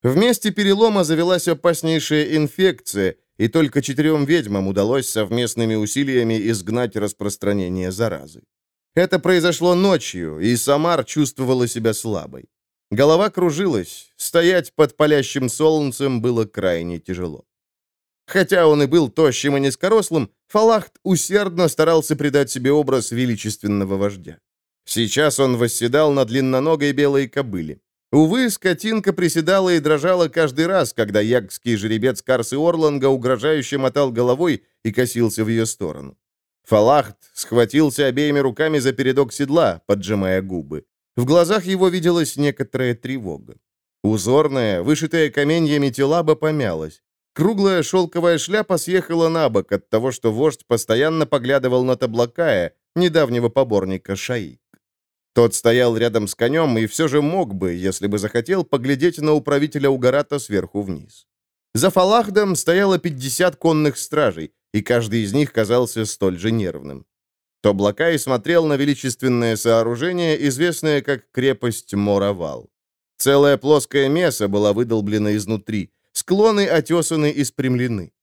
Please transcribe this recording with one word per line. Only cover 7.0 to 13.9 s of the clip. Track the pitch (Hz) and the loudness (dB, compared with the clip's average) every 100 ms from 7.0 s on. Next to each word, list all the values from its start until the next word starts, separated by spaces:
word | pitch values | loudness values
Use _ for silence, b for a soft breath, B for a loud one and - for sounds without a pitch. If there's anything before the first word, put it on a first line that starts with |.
| 104 - 101 - 101 101 90 92 92 | -6 -4 -8 -4 -2 -2 -4 -4 -6
заразы. | 92 113 78 76 80 _ _ _ _ _ 160 | -4 -4 -4 -14 -20 _ _ _ _ _ -2
Это | 180 180 | 0 0
произошло | 175 180 170 165 175 | 2 2 2 2 2
ночью, | 180 196 170 - 92 82 78 | 4 4 2 -2 -8 -8 -2
и | 101 120 | 0 0
Самар | - 143 170 170 | 2 2 2 0
чувствовала | - 151 139 - 127 127 120 | -2 -2 -2 -2 -2 0 0
себя | 120 113 | 0 -2
слабой. | 107 113 98 - 67 - _ _ _ _ | -2 -6 -6 -8 -18 -20 _ _ _ _
Голова | 104 143 160 208 | 2 4 4 2
кружилась, | - 175 147 196 113 85 | 0 0 0 -2 -2 -4